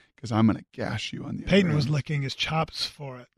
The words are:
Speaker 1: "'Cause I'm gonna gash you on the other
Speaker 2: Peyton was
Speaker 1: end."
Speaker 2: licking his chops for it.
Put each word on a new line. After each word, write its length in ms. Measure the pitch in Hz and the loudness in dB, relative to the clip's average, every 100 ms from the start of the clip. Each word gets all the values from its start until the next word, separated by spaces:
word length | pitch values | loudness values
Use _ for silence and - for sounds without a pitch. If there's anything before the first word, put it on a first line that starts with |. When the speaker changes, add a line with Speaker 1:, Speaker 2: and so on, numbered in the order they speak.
| _ _ | _ _
Speaker 1:
"'Cause 80 | 113 | -2
I'm 140 | 110 113 | 4 4
gonna 180 | - - | 4 -6
gash 400 | - 107 110 - | -8 -4 -4 -6
you 100 | - 127 | -8 -8
on 100 | - | -8
the 60 | |
other 80 | - | 4
Speaker 2:
Peyton 240 | 196 180 | 4 6
was 100 | 147 | 2
Speaker 1:
end." 80 | 123 | 2
Speaker 2:
licking 300 | 147 - 147 | 0 -2 -4
his 120 | 135 | -4
chops 520 | - - 160 156 - - | -4 -2 -2 -2 -4 -8
for 320 | - 139 123 | -8 -14 -14
it. 80 | - | -18